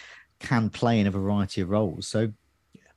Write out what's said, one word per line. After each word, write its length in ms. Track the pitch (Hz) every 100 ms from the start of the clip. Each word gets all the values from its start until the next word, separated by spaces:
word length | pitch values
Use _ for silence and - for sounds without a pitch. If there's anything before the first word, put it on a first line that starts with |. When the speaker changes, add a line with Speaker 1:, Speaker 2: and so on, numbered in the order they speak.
| - - _ -
Speaker 1:
can 300 | - 120 107
play 320 | - 120 113
in 60 | 101
a 40 |
variety 520 | 98 98 104 95 -
of 80 | 90
roles. 360 | 104 101 82 -
So 260 | 110 110 107 _ _ _
Speaker 2:
Yeah. 80 | - _